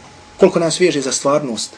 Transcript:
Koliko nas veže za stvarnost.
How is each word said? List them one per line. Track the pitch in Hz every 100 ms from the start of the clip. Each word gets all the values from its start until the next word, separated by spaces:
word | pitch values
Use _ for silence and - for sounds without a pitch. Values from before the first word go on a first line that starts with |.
| - - - -
Koliko | 185 175
nas | 165 -
veže | 180 147
za | 131
stvarnost. | 117 139 151 139 107 -